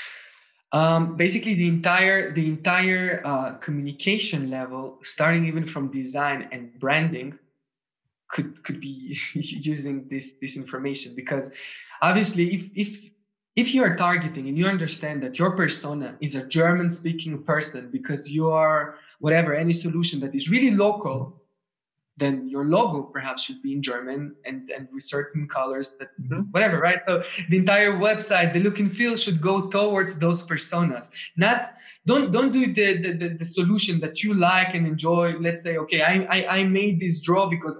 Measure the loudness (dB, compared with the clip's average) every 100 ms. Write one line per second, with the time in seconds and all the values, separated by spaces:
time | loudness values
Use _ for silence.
0 | -16 -16 -20 -20 _ _ -2 4 6 6
1 | 4 2 2 2 0 2 4 4 4 4
2 | 4 4 0 0 0 0 0 2 2 2
3 | 0 -4 -2 -2 -4 -8 -6 -6 -6 -4
4 | -2 0 -2 -4 -4 -6 -8 -8 -12 -14
5 | -10 0 2 4 2 -2 -4 -4 -6 -4
6 | -6 -2 -2 -2 -6 -12 -14 -6 0 2
7 | 2 -2 -8 -14 _ _ _ _ _ _
8 | _ _ -12 -6 -6 -8 -12 -10 -10 -12
9 | -10 -10 -8 -6 -6 -6 -4 -4 -4 -8
10 | -6 -10 -10 -12 -12 -12 -10 -6 -6 -6
11 | -10 -10 -6 -4 -6 -12 -18 -18 -14 -2
12 | 2 2 2 2 2 0 -6 -6 -6 -8
13 | -20 _ _ _ _ 0 2 4 4 4
14 | 2 2 -2 -6 -4 0 2 2 -2 -4
15 | -6 -6 -6 0 0 2 0 -2 -6 -6
16 | -8 -6 -6 -6 -2 2 4 4 0 -2
17 | -4 -4 -6 -8 -2 -2 -2 -8 -8 -8
18 | -6 -8 -4 -2 0 2 2 2 -2 -10
19 | -20 -6 2 4 4 2 0 0 0 -2
20 | -2 -2 -4 -4 0 4 4 4 2 2
21 | -4 -6 -6 -12 _ _ _ _ _ _
22 | _ -4 -2 -2 -4 -2 2 4 4 0
23 | -6 -8 -6 -6 -8 -8 -6 -4 -4 -4
24 | -6 -6 -8 -10 -12 -12 -10 -12 -10 -14
25 | -8 -6 -4 -6 -4 -4 -2 -4 -6 -10
26 | -18 -12 -6 -4 -2 2 2 2 2 0
27 | 0 -2 -2 -6 0 4 6 6 6 4
28 | 2 2 2 2 4 4 2 2 0 0
29 | 0 0 0 2 2 0 2 2 2 2
30 | 0 0 2 0 -2 -6 -4 0 0 -2
31 | -10 -18 -10 0 2 2 -2 -12 -20 -6
32 | 2 4 4 2 4 4 2 2 2 2
33 | 0 -2 -4 -6 -6 0 2 4 2 0
34 | -2 -4 0 4 4 4 2 0 0 0
35 | 2 2 2 0 -2 -2 -2 -4 0 2
36 | 4 4 2 0 2 2 2 2 2 2
37 | 0 -2 2 4 4 0 -4 -2